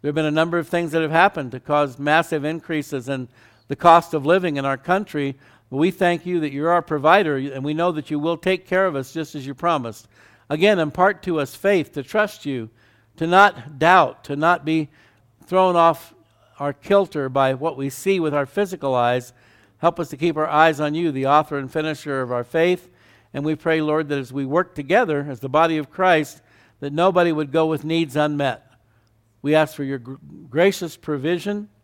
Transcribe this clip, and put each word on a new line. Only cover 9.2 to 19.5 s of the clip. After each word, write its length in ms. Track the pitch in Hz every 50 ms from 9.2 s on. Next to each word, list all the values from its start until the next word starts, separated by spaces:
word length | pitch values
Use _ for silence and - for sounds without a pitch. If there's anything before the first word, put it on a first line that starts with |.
| 156 143 -
as 120 | 147 127
you 60 | 135 143
promised. 540 | 131 170 175 165 143 120 117 104 - - _ _ _ _ _ _ _ _ _
Again, 300 | 143 151 180 208 214 180
impart 440 | 160 147 - 180 180 202 202 - -
to 160 | 185 170 156
us 160 | 139 131 -
faith 380 | - - 196 202 180 143 - _
to 100 | 147 131
trust 420 | - - 214 214 202 - - -
you, 240 | 143 135 123 110 113 _ _ _ _ _ _ _ _ _
to 80 | - 160
not 540 | 165 175 190 202 202 - 131 113 143 151 131
doubt, 460 | 156 165 185 185 156 120 - _ -
to 100 | - 143
not 300 | 143 156 170 180 165 139
be 240 | 156 160 160 151 147 _ _ _ _ _ _ _ _ _ _ -
thrown 300 | - 180 185 185 185 175
off 380 | 170 165 165 160 - - - _ _ _ _ _ _ _ _ _ -
our 140 | 139 143 139
kilter 560 | _ _ - 202 202 190 - - 151 135 131
by 240 | 127 135 135 131 131
what 240 | 127 147 165 139
we 120 | 131 139 139
see 300 | 131 - - 190 196 185
with 140 | 165 151 143
our 120 | 147 139
physical 480 | 131 _ 202 208 185 185 - 143 139 131
eyes. 400 | 123 120 120 123 127 120 - _ _ _ _